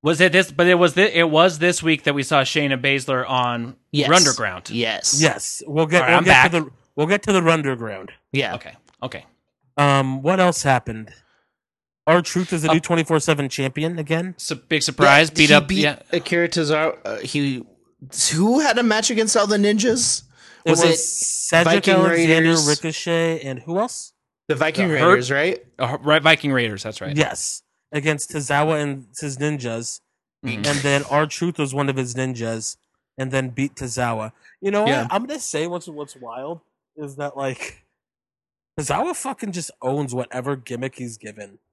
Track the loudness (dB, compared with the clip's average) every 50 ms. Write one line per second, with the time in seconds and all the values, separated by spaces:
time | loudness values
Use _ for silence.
0 | 0 -2 2 4 2 4 4 2 2 2 0 2 4 4 6 6 4 2 4 2
1 | 2 2 4 2 2 4 4 4 4 4 4 2 0 0 0 0 0 0 0 2
2 | 0 -2 -2 0 -2 2 2 2 2 2 0 0 0 0 -2 0 0 0 0 0
3 | -2 -2 -2 -2 -2 -2 -2 0 0 0 -2 -4 -8 -10 -12 _ _ _ -2 0
4 | 2 4 4 4 4 2 0 -2 -4 -6 -6 -8 -12 -8 -4 -4 -4 -4 -4 -4
5 | -4 -2 0 2 2 2 0 -2 -8 -10 -10 -12 -12 -6 -2 -2 0 2 2 2
6 | 4 4 4 4 6 6 6 8 6 6 2 -2 -4 -4 -12 _ _ _ _ -4
7 | 0 0 0 -2 0 2 2 2 4 4 2 2 0 -2 -4 -6 -8 -10 -10 -12
8 | -14 -18 -20 _ _ _ -4 -4 -4 -4 -6 -10 -12 -16 -20 _ _ _ _ _
9 | -14 -12 -12 -14 -18 _ _ _ _ _ _ _ _ _ _ 0 2 2 2 2
10 | 0 -2 -6 -4 -4 -2 0 2 2 0 0 -2 0 0 0 0 -2 -6 -12 -12
11 | -14 -18 -20 _ _ _ _ _ _ _ _ _ _ _ _ _ _ _ _ _
12 | _ 2 2 4 2 0 -4 -4 -2 -2 -4 -2 2 2 2 2 2 0 0 0
13 | 2 2 0 0 2 2 0 0 -2 -6 -4 -4 -4 -4 -4 -4 -6 -6 -6 -8
14 | -4 -4 -4 -4 -4 -6 -10 -12 -10 -10 -10 -10 _ _ -2 0 0 -2 2 4
15 | 6 8 8 8 6 4 4 4 6 8 8 6 6 2 -2 0 0 0 -2 -4
16 | -8 _ -4 -4 -2 -2 0 0 0 0 0 -2 0 0 0 0 0 -2 -4 -6
17 | _ -10 -8 -8 -10 -6 -4 -2 -2 -2 -4 -6 -10 _ _ _ _ _ _ _
18 | -20 -14 -4 -2 -2 0 2 2 2 4 4 4 4 2 2 2 2 2 2 2
19 | 0 0 0 0 0 2 2 2 2 2 2 2 2 2 2 2 2 0 0 0
20 | 0 -2 -2 -4 -6 _ _ _ -20 -20 -20 _ _ 2 4 4 6 4 4 2
21 | -2 -6 -4 -4 -4 -4 -4 -6 -4 2 2 4 4 4 2 4 4 4 4 6
22 | 4 4 4 2 4 4 4 4 6 4 4 4 2 2 0 0 -2 -8 -8 -6
23 | -4 -2 0 0 0 0 -2 -4 -6 -8 -10 -10 -8 -6 -4 -4 -4 -4 -6 -14
24 | -14 -16 _ _ _ _ _ _ _ -4 -2 0 0 -2 0 0 0 0 2 2
25 | 4 4 4 4 2 -2 -2 0 0 0 -2 -4 -10 _ _ -6 -4 -4 -4 -4
26 | 0 2 2 4 4 4 4 4 2 0 0 0 0 -2 -4 -8 -10 -10 -12 -10
27 | -10 -4 0 0 0 -2 -2 -8 -8 -8 -10 -12 _ _ _ _ _ _ -6 -2
28 | -2 -2 -2 -2 -6 -8 -8 -8 -4 0 0 0 2 0 0 -2 -2 -4 -6 -8
29 | -12 _ _ -12 -10 -10 -6 -4 -4 -4 -4 -4 -6 -6 -8 -8 -8 -10 -14 -14
30 | _ _ _ _ _ _ _ _ -10 -8 -8 -4 -2 -2 -2 0 0 2 0 0
31 | 0 0 0 0 0 0 -2 -4 -4 -4 -2 -4 -6 -4 -2 -2 -2 -2 -2 -4
32 | -4 -4 -4 -4 -4 -4 -4 -6 -6 -6 -6 -6 -8 -10 -12 _ _ _ _ _
33 | _ _ _ -10 -8 -4 -2 -4 -4 -4 -4 -6 -6 -6 _ -10 -12 -8 -4 -4
34 | -2 -2 -2 -4 -8 -10 _ _ _ -20 _ _ -6 -2 0 0 2 2 0 0
35 | -2 -2 -4 -4 -4 -6 -10 -10 -10 -8 -6 -6 -6 -4 -6 -10 -12 -12 -14 -14
36 | -14 -14 -16 -20 -18 -16 -14 -12 -12 -12 -12 -14 _ _ _ _ _ _ _ -14
37 | -14 -14 -10 -10 -10 -10 -8 -6 -6 -6 -6 -8 -12 -16 -16 _ _ _ _ _
38 | _ _ _ _ _ _ _ _ _ _ _ _ _ _ _ -10 -6 -4 -2 -2
39 | -2 -4 -6 -8 -8 -10 -10 _ -10 -10 -8 -8 -10 -12 -14 _ -6 -4 -4 -4
40 | -4 -4 -6 -8 -8 -6 -8 -8 -6 -6 -8 -8 -8 -12 -10 -8 -8 -10 _ -10
41 | -14 -14 -14 -14 -18 -18 -16 -16 -18 -18 -20 _ _ _